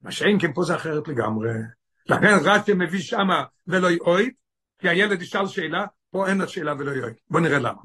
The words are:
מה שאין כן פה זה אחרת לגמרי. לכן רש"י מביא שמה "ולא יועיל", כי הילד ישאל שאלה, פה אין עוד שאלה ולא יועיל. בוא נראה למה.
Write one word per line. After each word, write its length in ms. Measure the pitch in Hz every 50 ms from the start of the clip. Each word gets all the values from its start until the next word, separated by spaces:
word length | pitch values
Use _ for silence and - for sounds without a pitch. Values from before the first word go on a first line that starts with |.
מה 100 | - 107
שאין 280 | 92 - 151 190 208 196
כן 140 | - 165 135
פה 100 | - 175
זה 120 | 156 170
אחרת 320 | 151 - 160 156 151 147 160
לגמרי. 420 | 147 120 110 110 110 110 107 117 113 110 113 113 - _ _ _ _ _ _
לכן 320 | - - - - 202 208 190 143
רש"י 300 | 175 202 208 208 - 208
מביא 260 | 180 180 165 170 196
שמה 440 | 160 - - 214 202 190 175 156 135 - _ _ _ -
"ולא 200 | 185 185 180 180
יועיל", 440 | 170 175 - 175 175 185 214 262 254 _ _ _ _ _ _ _ _ _
כי 100 | - 180
הילד 320 | 170 175 202 208 202 180
ישאל 260 | 180 - - 208 196 190
שאלה, 380 | - 196 170 160 156 180 208 190 _ _ _ _
פה 160 | - 185 196 190
אין 140 | 196 196
עוד 80 | 185 -
שאלה 240 | - 190 156 151 147 135
ולא 120 | 147 139
יועיל. 220 | 139 131 120 117 113 _ _ _
בוא 100 | - 160
נראה 200 | 170 160 147 143
למה. 220 | 123 113 - - -